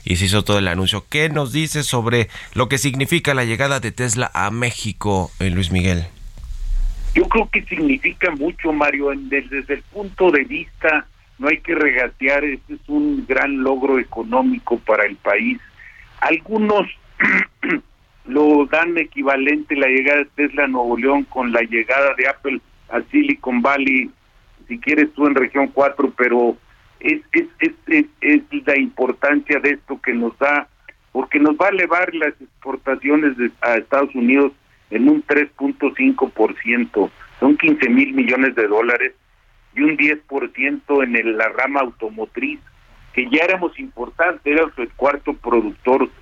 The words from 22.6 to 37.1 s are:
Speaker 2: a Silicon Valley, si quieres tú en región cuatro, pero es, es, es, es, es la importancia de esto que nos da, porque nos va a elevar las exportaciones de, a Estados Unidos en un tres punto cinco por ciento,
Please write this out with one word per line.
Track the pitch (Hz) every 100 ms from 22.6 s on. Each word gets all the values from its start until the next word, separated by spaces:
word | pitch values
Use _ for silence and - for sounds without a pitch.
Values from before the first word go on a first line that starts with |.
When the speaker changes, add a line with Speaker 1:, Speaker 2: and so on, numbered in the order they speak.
| - _ -
Speaker 2:
a | 120 -
Silicon | 147 139 139 - 123
Valley, | 120 139 135 131 127 - _ _ _ _ -
si | 120
quieres | - 151 151
tú | - 147
en |
región | 135 127 143 135
cuatro, | 135 139 - 139
pero | - 123 120 120 113 _ _ _ -
es, | 147 151 -
es, | 160 170 -
es, | 165 - -
es, | 156 147 -
es | 143 147 - 147 -
la | 139
importancia | 127 135 127 123 143 147 143 143
de | 143
esto | 143 - 135
que | -
nos | 120 117 -
da, | 139 147 - _ - - _
porque | 127 131 151
nos | 147 151
va | 185
a |
elevar | 196 170 170 180
las | 165 151 -
exportaciones | 131 _ 135 131 - 127 139 151 151 123
de, | 120 -
a | 120 113
Estados | - 139 139 131
Unidos | 120 135 143 - _ _ -
en | 110 131
un | 151
tres | - 147 147 -
punto | 139 139 139 -
cinco | 131 131 -
por | - 107 -
ciento, | 117 120 117 - 92